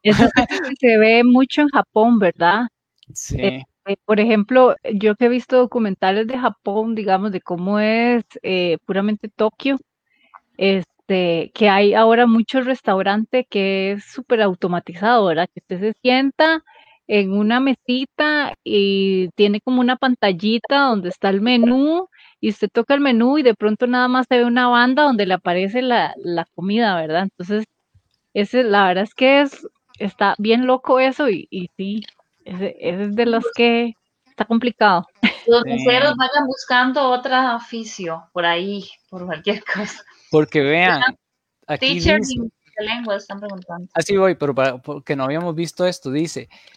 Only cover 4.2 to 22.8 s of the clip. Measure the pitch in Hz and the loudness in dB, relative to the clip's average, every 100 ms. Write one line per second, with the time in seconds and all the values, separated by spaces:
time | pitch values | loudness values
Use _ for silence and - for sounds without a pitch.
4.2 | 226 220 202 254 247 - - 208 214 208 | 2 2 2 4 4 4 -4 -2 0 2
5.2 | 240 247 - 254 247 240 214 190 190 196 | 0 0 0 2 2 0 -4 -2 0 0
6.2 | 226 254 247 208 - 208 226 220 202 190 | -2 -2 -4 -4 -6 -4 -4 -4 -2 -2
7.2 | 208 180 - 175 185 208 214 226 233 240 | -2 -6 -8 -6 -2 -2 0 0 0 0
8.2 | - - - 185 175 160 - 190 202 214 | -4 -10 -4 -2 -2 -2 -4 -4 -2 -4
9.2 | 220 - 220 - 269 269 - _ _ _ | -8 -4 -4 -2 -4 -4 -6 _ _ _
10.2 | _ - _ - 196 190 170 _ - 190 | _ -20 _ -4 0 0 -4 _ -4 -2
11.2 | 175 165 - - 208 196 202 202 226 233 | 0 -2 -4 0 2 4 4 4 4 4
12.2 | 240 226 214 262 247 247 - 190 190 208 | 4 2 0 -2 -2 -4 -2 -2 0 -2
13.2 | 220 254 254 202 196 190 190 202 - - | -2 -4 -2 -4 -2 -2 -4 -6 -10 -18
14.2 | - 226 208 180 185 175 - 170 208 240 | -4 0 0 -2 -4 -4 -6 -6 0 2
15.2 | 190 156 180 - - 156 214 214 247 254 | 2 0 -4 -8 -12 -6 -6 -4 0 0
16.2 | 269 - 311 320 - _ _ _ - 208 | 0 0 0 0 -4 _ _ _ -2 0
17.2 | 196 196 214 247 269 247 - 247 269 - | 0 0 0 2 0 -2 -2 -4 -4 -4
18.2 | 302 302 277 - - 208 202 196 196 190 | -2 0 -4 -8 -4 0 0 0 0 0
19.2 | 180 - 202 208 - 254 247 254 269 247 | -2 0 0 0 -2 0 0 0 -2 0
20.2 | 202 175 208 226 - 277 269 214 175 - | 0 0 -2 -2 0 0 2 0 -4 -4
21.2 | 196 196 226 247 233 254 294 339 381 _ | -2 0 2 2 4 2 2 0 -4 _
22.2 | - _ 220 202 214 233 | -20 _ -6 -4 -4 -2